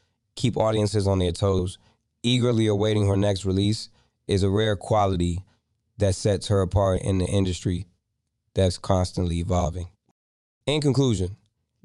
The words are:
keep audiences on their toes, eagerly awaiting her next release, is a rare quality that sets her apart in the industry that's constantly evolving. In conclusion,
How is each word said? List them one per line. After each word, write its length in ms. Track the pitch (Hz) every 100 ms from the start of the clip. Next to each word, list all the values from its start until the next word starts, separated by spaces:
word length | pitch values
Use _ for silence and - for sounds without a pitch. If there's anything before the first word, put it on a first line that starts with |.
| _ _ _
keep 220 | - 123 -
audiences 500 | 110 110 104 107 98
on 140 | 95
their 100 | 90
toes, 480 | 85 101 95 90 - _ _ _ _
eagerly 420 | 117 123 120 113 110
awaiting 400 | 101 107 107 101
her 100 | 98
next 280 | 104 98
release, 460 | 95 95 104 110 - _ _ _ -
is 160 | 95
a 80 | 98
rare 240 | 101 110
quality 680 | 101 - 107 98 95 87 87 - _ _ _ _ -
that 180 | 101 90
sets 320 | 110 95 -
her 140 | 101
apart 400 | 90 101 98 92
in 160 | - 95
the 80 | 90
industry 600 | 101 92 90 101 87 - _ _ _ _ _ _
that's 220 | - 92 -
constantly 640 | - 92 90 - 87 85
evolving. 480 | 95 90 87 90 87 _ _ _ _ _ _ _ -
In 140 | 151
conclusion, 560 | 143 127 135 98 92 101 _ _ _ _